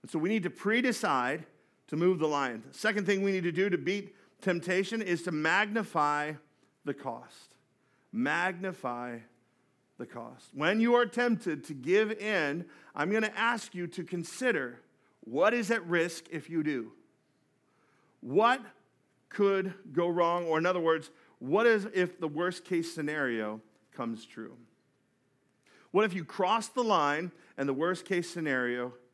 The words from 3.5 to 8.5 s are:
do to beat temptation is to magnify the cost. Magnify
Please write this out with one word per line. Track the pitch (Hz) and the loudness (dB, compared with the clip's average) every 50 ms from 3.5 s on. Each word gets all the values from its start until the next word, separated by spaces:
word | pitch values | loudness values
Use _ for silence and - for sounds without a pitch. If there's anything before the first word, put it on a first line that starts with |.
do | 160 160 190 208 | 0 0 0 0
to | 175 | 0
beat | 147 135 165 196 208 202 - - _ _ _ _ _ | -2 -2 -2 -4 -4 -4 -10 -18 _ _ _ _ _
temptation | - 190 175 175 175 175 180 185 196 185 226 226 | -2 -2 -2 -2 -2 -2 0 0 0 -2 -2 -4
is | 214 185 175 165 165 | 0 0 -2 -2 -2
to | 185 | -4
magnify | 165 151 151 160 170 190 214 208 208 226 202 208 - 165 147 147 147 147 147 151 156 151 - _ _ _ _ _ _ _ _ | -4 0 2 2 4 2 2 2 0 -4 -4 -2 0 0 2 2 2 0 -2 -4 -6 -10 -14 _ _ _ _ _ _ _ _
the | 143 135 | -6 -6
cost. | - - 135 117 113 - - - - - _ - _ _ _ _ _ _ _ _ _ _ _ | -4 -6 -8 -8 -10 -14 -20 -20 -20 -20 _ -20 _ _ _ _ _ _ _ _ _ _ _
Magnify | - 113 123 143 156 170 180 190 | -4 -2 0 0 0 0 0 -2